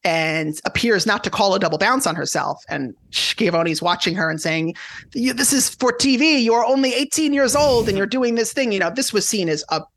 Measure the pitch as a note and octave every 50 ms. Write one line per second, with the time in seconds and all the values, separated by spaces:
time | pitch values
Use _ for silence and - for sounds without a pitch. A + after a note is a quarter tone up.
0 | - F#3 E3 E3 D#3+ D#3+ D#3 D#3+ D#3+ D#3 D3+ - _ - - - - A#3 A3 F#3
1 | D#3 A3 G3+ G#3 - - - - G#3+ G3 F#3+ G3 G3 E3 D#3 D3+ G3 G#3+ B3+ C4+
2 | C4+ A#3 G3 E3+ C#3+ C3+ - D#3+ C#3 - C#3+ - - - - D3 C3+ B2 - _
3 | _ _ - - - - - - - F3+ E3+ E3 E3 E3+ D#3+ D#3 E3+ F3 F3 F3
4 | - - E3+ F#3 E3+ D#3+ D#3 D#3+ - E3+ D#3+ D#3+ D#3+ E3 E3 - - - - -
5 | - - - C4 A#3 C4 B3+ A#3+ C4+ - C#4 C4+ B3 - - _ B3+ B3 A#3 -
6 | - C#4 C4 A#3 D4 D#4+ D#4 C4+ A#3 A3+ A3+ A#3 A#3 A#3+ C4+ C4+ C4+ C4 A#3+ A#3+
7 | C#4+ C#4+ - - D#4 D4 C#4+ C#4 C#4 A#3+ - C#4+ D4 D4 B3+ A#3+ A3 G#3+ G3 F#3+
8 | G3 F#3+ B3 C4 B3+ A#3+ A#3 A#3 A3+ G#3+ - - C4 A#3 G#3 F#3+ F3+ E3+ F#3 B3+
9 | C#4 - - G#3 F3+ - - G#3 F3+ E3 D3+ D3+ - - D#3+ D#3 D#3 _ _